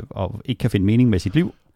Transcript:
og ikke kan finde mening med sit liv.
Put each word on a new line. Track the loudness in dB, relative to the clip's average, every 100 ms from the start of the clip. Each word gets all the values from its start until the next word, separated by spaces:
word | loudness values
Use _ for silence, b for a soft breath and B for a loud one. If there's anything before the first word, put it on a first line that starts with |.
| -10
og | -8 -6 -8 -8
ikke | -4
kan | 0
finde | 2 2
mening | 4 4
med | 2
sit | 0 0
liv. | 0 -4 _